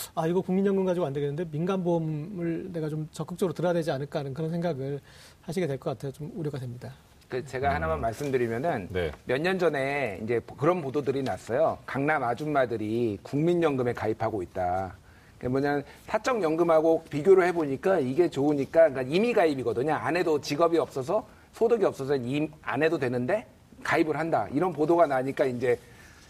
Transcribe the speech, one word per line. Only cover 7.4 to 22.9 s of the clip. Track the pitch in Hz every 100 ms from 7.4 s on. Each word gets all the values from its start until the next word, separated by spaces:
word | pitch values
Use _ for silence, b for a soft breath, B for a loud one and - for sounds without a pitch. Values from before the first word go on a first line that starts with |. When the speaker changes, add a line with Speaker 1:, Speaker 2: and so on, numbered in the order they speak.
| 131
Speaker 2:
제가 | 131 139
Speaker 3:
음. | 143
Speaker 2:
하나만 | 160 160
말씀드리면은 | 120 110 147 131 120 113 160 139 90
Speaker 3:
네. | 92 85 - -
Speaker 2:
몇 | 127
년 | 170 190
전에 | 170 147 135 143 127 92
이제 | 110 117 - -
그런 | 143 180
보도들이 | 139 131 143 135
났어요. | 135 92 - 120 156 95 -
강남 | 135 139 156
아줌마들이 | 123 117 151 147 127 117 107 113 120 98
국민연금에 | - 139 160 175 165 139 120
가입하고 | 113 107 110 113 107
있다. | 87 - 90 90 95 90 b b b b
그게 | 127
뭐냐면 | 131 143 143 135 B B
사적연금하고 | - - 240 165 160 170 160 160 160 -
비교를 | 143 160 190 175
해보니까 | 175 151 135 185 190
이게 | 127 135 175
좋으니까, | 135 143 147 135 165 160
그러니까 | 135
임의 | 131 165 233
가입이거든요. | 226 165 135 120 110 143
안 | 139 113 165
해도 | 170 151
직업이 | - 147 170 165
없어서 | 135 139 127 202 - B B
소득이 | - 226 233 180
없어서 | 131 135 143
임-, | 120 143 151 -
안 | - 117
해도 | 160